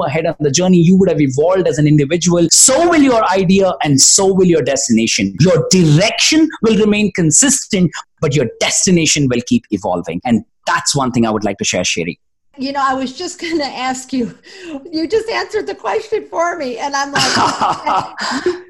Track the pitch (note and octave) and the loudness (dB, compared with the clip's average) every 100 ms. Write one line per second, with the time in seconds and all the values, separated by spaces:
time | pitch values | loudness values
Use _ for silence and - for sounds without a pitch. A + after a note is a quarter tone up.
0 | E3 D3+ E3 - D3 C3+ F#3 F3+ E3 F#3+ | 0 -2 -4 -2 0 2 4 4 6 4
1 | F#3+ D3+ C#3+ C3 D#3+ F#3+ E3+ D3 D3 D3 | 4 2 0 0 0 2 0 2 4 4
2 | C#3 E3+ F3 F3 E3 - - C4+ F4 E4 | 2 0 0 2 2 2 2 4 2 4
3 | C#4 A3+ G#3 F#3+ F3+ G3 F#3+ E3+ D3+ C3+ | 4 2 2 0 2 2 2 0 0 2
4 | - - F#3+ F#3+ F3+ D#3+ C3+ C3+ - A2+ | 4 4 2 4 4 2 2 -2 2 2
5 | A2+ - G2 F#2+ F3 D#3+ - F#3 D#3+ D3 | 2 0 -2 2 2 2 2 2 4 4
6 | G#3+ - - D#4+ D#4+ - A3 G#3 G#3+ G#3 | 2 0 0 2 2 0 0 2 2 2
7 | G#3 - D#3+ - C4 - - G3 F3 - | 0 0 0 2 2 0 -2 0 0 -2
8 | - - D#3 C#3+ A3 - - - G3+ F3 | -18 -6 -2 0 -2 -2 -4 0 2 2
9 | D3+ D#3 C#3 A#2+ - A#2+ - G2+ G2 F2 | 2 0 0 -2 0 -2 -2 -6 -4 -4
10 | E2 F2 B2+ A2+ - _ - E3+ - C#3+ | -6 -6 -2 -2 -2 _ -4 -4 -2 -2
11 | B2+ A#2 A2+ G#2+ G#2 G2 G#2 F#2+ F#2 - | -2 0 0 0 -4 -4 -4 -2 -2 -4
12 | E2+ - _ _ _ - C4+ C#4 C#4 C4 | -6 -8 _ _ _ -10 -8 -2 -2 -2
13 | C4 - F4+ - E4 E4+ C4+ - B3+ B3+ | -6 -8 -12 -10 -6 -4 -4 -6 -6 -8
14 | - C4 G#3+ - - F#4+ F4 C#4 E4+ D#4 | -6 -6 -6 -10 -20 -20 -14 -14 -10 -8
15 | E4 A4 - F4+ F#4 G#4+ E4 F#4+ - A4 | -2 -2 -2 -6 -6 -6 -6 -8 -6 -6
16 | - G#4+ - - E4+ F4 C4 B3 C#4+ C#4 | -4 -8 -6 -4 -4 -4 -8 -8 -6 -4
17 | C#4+ C#4 C4 - - - F#3+ - - F#3+ | -4 -2 -2 0 -2 -2 -4 -4 -4 -4
18 | - - A#3+ B3+ F4+ F4 - | -4 -8 -8 -4 -4 -6 -10